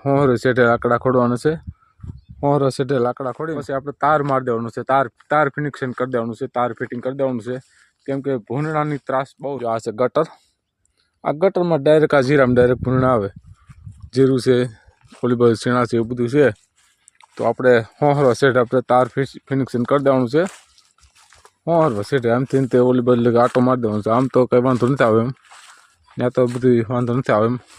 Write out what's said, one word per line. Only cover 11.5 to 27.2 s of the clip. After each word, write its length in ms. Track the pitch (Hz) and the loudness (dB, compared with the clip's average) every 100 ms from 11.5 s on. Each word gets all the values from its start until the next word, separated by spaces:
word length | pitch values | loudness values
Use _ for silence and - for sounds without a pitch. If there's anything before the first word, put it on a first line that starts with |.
| 190 175 160 | 0 0 0
ડાયરેક્ટ 320 | 139 156 147 | 4 4 4
આ 60 | 147 | 2
જીરામાં 340 | 127 147 123 | 2 4 4
ડાયરેક્ટ 280 | 123 123 127 | 4 4 2
ભૂંડણા 300 | - 127 127 | 0 0 2
આવે. 160 | 123 101 - - - _ - - - - | 0 -2 -8 -20 -20 _ -20 -20 -20 -8
જીરું 260 | 123 131 131 | 2 2 2
છે, 160 | 123 123 123 113 _ _ _ - | 2 0 0 -6 _ _ _ -6
ઓલી 160 | 123 120 | -2 2
બાજુ 140 | 120 | 2
શીણા 320 | 110 - 123 117 | 2 0 0 0
છે, 100 | 117 | -2
એવું 120 | 113 | -4
બધું 200 | 123 120 | -4 -2
છે. 180 | 143 135 101 _ _ _ _ _ _ _ - | 2 2 0 _ _ _ _ _ _ _ -4
તો 80 | 113 | -4
આપણે 260 | 117 131 120 107 _ | 0 4 4 2 _
હોહરો 300 | 147 143 139 | 0 4 2
શેઠે 240 | 117 139 123 | 4 2 2
આપણે 200 | 117 131 117 | 0 -2 2
તાર 160 | 123 123 | 2 2
ફિસ-, 260 | - 135 - _ | -2 -6 -8 _
ફિનિશિંગ 360 | 135 127 120 120 | -4 -2 -4 0
કરી 180 | 143 | 0
દેવાનું 240 | 139 131 123 | 2 2 2
છે. 140 | 143 190 - _ _ _ _ _ _ _ _ _ _ - | 0 -2 -6 _ _ _ _ _ _ _ _ _ _ -2
હોહરો 360 | 170 160 104 | 2 2 0
શેઠે 280 | 101 139 117 | -4 -2 0
આમથી 300 | 120 135 135 | 0 0 -2
ને 60 | 135 | 0
તે 120 | 127 | 2
ઓલી 260 | 123 127 120 | 4 2 2
બાજુ 140 | 123 | 2
લગી 200 | 120 117 | 2 2
આંટો 180 | 123 127 | 2 2
મારી 220 | 127 127 | 2 0
દેવાનો 200 | 113 107 | -2 -4
છે. 80 | 104 | 0
આમ 160 | 113 131 | 0 2
તો 140 | 127 123 | 0 2
કંઈ 180 | 123 123 | 2 2
વાંધો 200 | 127 120 | 0 0
નથી 160 | 135 | 2
આવે 160 | 123 110 | 2 2
એમ. 80 | 117 135 _ - - - _ _ _ - | 0 -6 _ -20 -20 -20 _ _ _ -6
ત્યાં 140 | 123 | -4
તો 160 | 127 123 | 0 0
બધું 280 | 123 127 120 110 | 0 2 2 0
વાંધો 240 | 123 120 | -2 -2
નથી 180 | 120 | -2